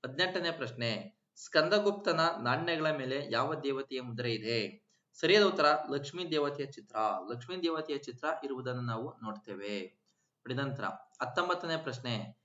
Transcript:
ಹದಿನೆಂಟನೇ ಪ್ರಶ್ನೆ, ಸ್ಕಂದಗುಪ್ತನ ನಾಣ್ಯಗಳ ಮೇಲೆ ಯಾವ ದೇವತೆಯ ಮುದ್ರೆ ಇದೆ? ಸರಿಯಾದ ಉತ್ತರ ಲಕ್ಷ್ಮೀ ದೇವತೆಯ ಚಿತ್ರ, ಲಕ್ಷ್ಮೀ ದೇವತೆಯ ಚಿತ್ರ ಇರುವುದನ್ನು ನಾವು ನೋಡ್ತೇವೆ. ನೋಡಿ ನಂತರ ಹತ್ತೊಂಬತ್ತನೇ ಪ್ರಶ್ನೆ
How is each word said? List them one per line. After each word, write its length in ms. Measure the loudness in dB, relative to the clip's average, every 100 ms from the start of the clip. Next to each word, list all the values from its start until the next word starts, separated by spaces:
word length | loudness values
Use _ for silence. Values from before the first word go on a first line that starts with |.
| -8
ಹದಿನೆಂಟನೇ 460 | 0 0 2 -2
ಪ್ರಶ್ನೆ, 680 | -2 -6 -2 -2 -2 -6 _ _ -20
ಸ್ಕಂದಗುಪ್ತನ 840 | 2 4 6 6 4 2 0 4 4 2
ನಾಣ್ಯಗಳ 520 | 0 2 2 0 2
ಮೇಲೆ 400 | 0 -2 -2 0
ಯಾವ 240 | 0 0 0
ದೇವತೆಯ 460 | -2 -2 -4 -6
ಮುದ್ರೆ 320 | -6 -4 -2
ಇದೆ? 540 | -2 0 0 0 -6 _ _ _
ಸರಿಯಾದ 300 | -2 6 8
ಉತ್ತರ 220 | 6 6 6 6 2
ಲಕ್ಷ್ಮೀ 400 | -4 -4 -6 -2
ದೇವತೆಯ 360 | 2 0 -2 -8
ಚಿತ್ರ, 300 | -8 -8 0 0 0 -4
ಲಕ್ಷ್ಮೀ 240 | -8 -6 -2
ದೇವತೆಯ 400 | 0 0 -2 -4
ಚಿತ್ರ 300 | -6 -6 -4 -4
ಇರುವುದನ್ನು 380 | -4 -6 -4 -4
ನಾವು 420 | -2 -4 -6 -8
ನೋಡ್ತೇವೆ. 600 | -10 -10 -10 -10 -6 -6 -6 _ _ _ _
ನೋಡಿ 240 | _ -6
ನಂತರ 300 | -2 -2 -4 -6 -8 -16 _
ಹತ್ತೊಂಬತ್ತನೇ 560 | -4 0 0 0 0 -2
ಪ್ರಶ್ನೆ 640 | -2 -6 -4 -4 -4 -14